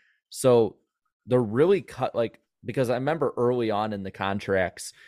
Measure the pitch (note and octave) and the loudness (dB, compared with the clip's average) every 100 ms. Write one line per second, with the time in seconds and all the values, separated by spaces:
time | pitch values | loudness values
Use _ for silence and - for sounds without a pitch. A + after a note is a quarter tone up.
0 | _ _ _ - C3 A#2+ G#2+ - _ _ | _ _ _ -2 4 4 4 -2 _ _
1 | _ _ - B2 A#2 A2 E3 G3 A#2+ - | _ _ -2 0 2 2 4 2 -2 -6
2 | B2+ - A#2 - _ _ - - A#2+ B2 | -4 -2 -4 -6 _ _ -8 -2 -2 0
3 | C3+ D#3+ C#3 - A#2+ B2 A#2 G#2 A2 G#2 | -2 -2 -2 0 0 2 0 0 -2 -4
4 | F#2+ - G2 G2 - F#2+ F2+ - - - | -8 -6 -4 -4 0 0 0 -4 -16 -18